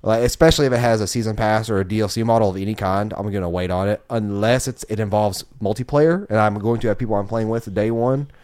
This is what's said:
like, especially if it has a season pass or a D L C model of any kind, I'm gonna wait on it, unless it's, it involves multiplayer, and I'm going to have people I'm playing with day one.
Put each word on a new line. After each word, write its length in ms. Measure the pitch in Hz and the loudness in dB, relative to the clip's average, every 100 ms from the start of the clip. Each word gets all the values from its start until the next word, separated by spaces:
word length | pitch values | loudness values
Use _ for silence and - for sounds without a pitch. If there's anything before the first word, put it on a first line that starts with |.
like, 200 | - 113 | 0 2
especially 440 | 120 - 160 160 139 | 2 4 4 6 2
if 60 | |
it 60 | 123 | 2
has 220 | 120 113 | 2 2
a 60 | 101 | 0
season 260 | 120 110 | -4 -4
pass 340 | 107 110 110 110 | -2 0 0 0
or 120 | 101 | -2
a 40 | |
D 160 | 95 107 | 0 0
L 80 | 104 | -2
C 140 | - | -2
model 280 | 113 113 107 | 2 4 2
of 60 | 95 | 0
any 200 | 98 107 | -4 -2
kind, 360 | 95 95 104 - | 0 0 -2 -4
I'm 160 | 104 | -4
gonna 180 | 101 90 | -2 -2
wait 220 | 90 90 | -2 -2
on 160 | 90 98 | 0 0
it, 120 | - - | -2 -4
unless 600 | 117 104 101 110 127 131 | -4 -2 0 2 0 -2
it's, 160 | 123 - | -8 -6
it 120 | 107 | -4
involves 440 | 104 104 107 98 - - | 0 2 0 -2 -10 -6
multiplayer, 680 | 98 107 127 147 160 175 202 | -4 -4 -2 2 4 2 0
and 80 | 107 | 2
I'm 220 | 107 104 | 2 0
going 180 | 104 117 | -2 0
to 80 | 120 | 0
have 100 | 120 | -2
people 180 | 120 104 | 0 -2
I'm 100 | 101 | -2
playing 220 | 113 110 | -2 -2
with 260 | 117 113 | -4 -4
day 160 | 95 110 | -2 0
one. 400 | 117 120 135 143 - | 0 0 0 -4 -12